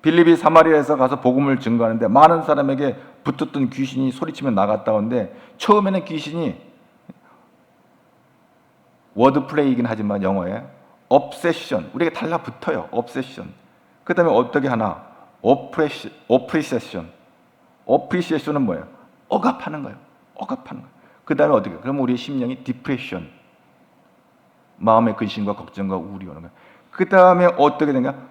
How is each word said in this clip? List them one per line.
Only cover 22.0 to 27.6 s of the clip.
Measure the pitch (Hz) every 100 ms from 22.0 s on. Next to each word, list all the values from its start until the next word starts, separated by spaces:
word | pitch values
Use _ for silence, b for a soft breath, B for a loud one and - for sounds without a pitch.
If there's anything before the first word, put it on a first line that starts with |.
우리의 | 123 123
심령이 | - 139 120 127
디프레션, | - 123 - 127 - 92 76 _ _ _ _ _ _ _ _ _ _ _ _ _ _ _
마음의 | 104 110 117 104
근심과 | 107 107 101 104
걱정과 | 107 - 98 95
우울이 | 90 98 92
오는 | 76
거예요. | 85 b b b b
그 | - 185
다음에 | 190 180 180 175
어떻게 | 175